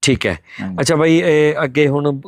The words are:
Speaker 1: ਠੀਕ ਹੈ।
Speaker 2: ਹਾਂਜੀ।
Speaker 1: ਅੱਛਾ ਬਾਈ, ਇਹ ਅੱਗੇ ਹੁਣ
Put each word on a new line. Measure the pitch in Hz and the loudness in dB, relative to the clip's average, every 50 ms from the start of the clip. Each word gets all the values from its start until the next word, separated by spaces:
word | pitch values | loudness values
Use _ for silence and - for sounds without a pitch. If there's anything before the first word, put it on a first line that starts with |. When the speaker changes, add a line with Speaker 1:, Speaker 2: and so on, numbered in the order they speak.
Speaker 1:
ਠੀਕ | - 143 127 - - | -2 -2 0 0 -2
ਹੈ। | 104 87 82 - - - - | -4 -4 -6 -10 -16 -14 -12
Speaker 2:
ਹਾਂਜੀ। | 98 98 92 170 | -10 -8 -6 -4
Speaker 1:
ਅੱਛਾ | 143 120 165 | -2 0 0
ਬਾਈ, | 147 160 165 165 165 180 | 2 2 2 2 2 2
ਇਹ | 175 156 151 151 151 151 147 156 | 2 2 2 2 2 0 -2 -4
ਅੱਗੇ | 135 123 139 147 | -2 0 0 2
ਹੁਣ | 139 139 143 143 147 139 139 - | 2 0 0 -2 -2 -4 -6 -10